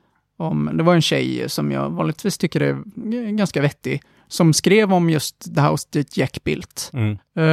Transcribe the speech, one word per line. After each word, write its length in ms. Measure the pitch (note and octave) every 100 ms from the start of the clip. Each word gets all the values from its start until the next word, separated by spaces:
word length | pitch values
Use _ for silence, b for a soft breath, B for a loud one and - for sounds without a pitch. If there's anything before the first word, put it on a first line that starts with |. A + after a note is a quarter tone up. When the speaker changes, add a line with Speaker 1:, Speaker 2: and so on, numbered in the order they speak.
| _ _ _ -
Speaker 1:
om, 340 | E3 D3+ D3
det 80 | D#3+
var 120 | E3
en 80 | F3
tjej 460 | - C#3 B2+ B2 B2
som 220 | - C#3+
jag 180 | C3+ C#3
vanligtvis 480 | E3+ D#3 D#3 G3+ -
tycker 220 | F3+ D#3
är 180 | C#3+ C3+ G3+
g-, 380 | - A3 A#3+ A3+
ganska 280 | G#3+ G3 -
vettig, 400 | C#3+ - B2+ C#3 b b b
som 240 | - E3+
skrev 400 | D3+ F3+ G#3 G#3+
om 180 | F#3 E3+
just 440 | D#3 - - -
The 60 | E3
House 280 | D3 D3+ -
That 260 | D3+ C#3+ -
Jack 280 | C3 -
Built. 460 | - D3+ - - -
Speaker 2:
Mm. 180 | C3 G#2+
Speaker 1:
Eh, 60 | G2+ _ - D#3+